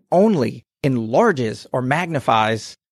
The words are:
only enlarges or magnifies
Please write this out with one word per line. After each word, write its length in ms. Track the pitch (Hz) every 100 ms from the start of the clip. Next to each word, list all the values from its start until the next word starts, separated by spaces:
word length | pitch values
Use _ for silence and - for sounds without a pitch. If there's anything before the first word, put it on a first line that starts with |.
| -
only 540 | 170 220 175 113 123 - _
enlarges 840 | 139 123 110 139 233 139 110 - -
or 100 | 131
magnifies 920 | 127 151 175 147 - 113 110 110 - - _